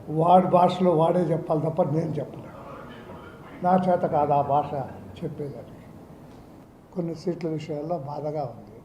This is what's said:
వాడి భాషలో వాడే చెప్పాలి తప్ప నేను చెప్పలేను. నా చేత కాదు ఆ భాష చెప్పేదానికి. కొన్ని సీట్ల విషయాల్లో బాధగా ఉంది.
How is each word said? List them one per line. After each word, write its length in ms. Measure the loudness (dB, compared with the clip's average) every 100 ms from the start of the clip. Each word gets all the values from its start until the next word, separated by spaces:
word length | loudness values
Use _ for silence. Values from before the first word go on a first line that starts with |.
| -4
వాడి 380 | 2 8 8 8
భాషలో 440 | 6 6 4 4
వాడే 300 | 4 4 4
చెప్పాలి 400 | 2 0 0 0
తప్ప 220 | 0 0
నేను 320 | 0 0 -2
చెప్పలేను. 340 | -4 -8 -10 -16 -16 -16 -16 -16 -18 -18 -18 -18 -18 -18 -4
నా 140 | 2 4 4
చేత 120 | 2
కాదు 320 | 2 2 2
ఆ 100 | 2
భాష 320 | 2 0 0 -4 -8 -12 -16 -10
చెప్పేదానికి. 500 | -10 -8 -10 -12 -16 -18 -20 -20 -20 -20 -20 -20 -20 -20 -20 -20 -12
కొన్ని 200 | -6 -6
సీట్ల 340 | -6 -6 -4 -4
విషయాల్లో 500 | -6 -6 -8 -6 -6
బాధగా 440 | -6 -8 -6 -4
ఉంది. 340 | -6 -10 -18 -20